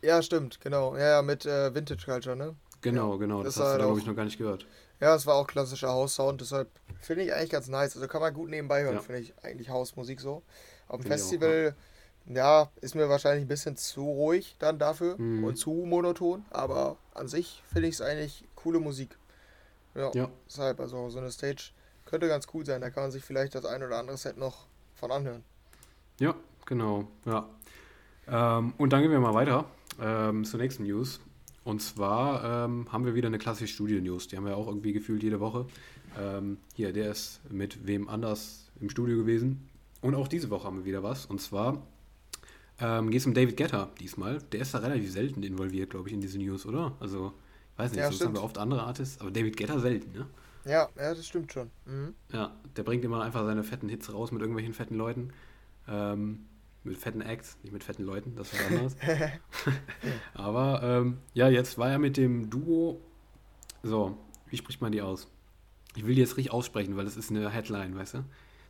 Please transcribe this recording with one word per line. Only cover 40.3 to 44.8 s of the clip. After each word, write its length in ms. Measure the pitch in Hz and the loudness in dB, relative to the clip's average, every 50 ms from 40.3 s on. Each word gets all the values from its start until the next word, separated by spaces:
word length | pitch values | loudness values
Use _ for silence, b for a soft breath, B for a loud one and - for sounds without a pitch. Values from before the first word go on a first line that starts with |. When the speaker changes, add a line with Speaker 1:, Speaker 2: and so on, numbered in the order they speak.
| 165 170 160 110 | -2 -2 -2 -2
Speaker 2:
Woche 140 | 104 92 - | -4 -4 -4
haben 140 | 98 95 | -6 -6
wir 80 | 95 90 | -4 -4
wieder 180 | 95 95 98 95 | -2 -2 -2 -2
was. 220 | 104 131 135 - | -2 -4 -6 -6
Und 160 | - 101 98 | -6 -6 -6
zwar, 440 | - - 101 98 107 123 143 139 - - - - - - - _ - - B B B B B B B B B - | -6 -4 -2 0 2 2 0 -2 -6 -14 -20 -20 -20 -20 -20 _ -18 -18 B B B B B B B B B -4
ähm, 320 | 120 117 113 113 113 110 | -2 0 2 2 2 4
geht's 140 | 110 127 131 | 2 4 4
um 80 | 139 123 | 4 6
David 240 | 127 127 120 - | 6 6 6 4
Guetta 320 | - 143 170 - 104 98 87 - - | 0 0 0 2 0 -2 -4 -6 -12
diesmal. 380 | 90 90 - - 95 104 135 151 - - - | -12 -10 -8 -6 -4 -4 -4 -6 -6 -6 -4
Der 80 | 104 | -4
ist 120 | 131 135 - | -4 -2 -4
da 40 | |
relativ 340 | 120 | -2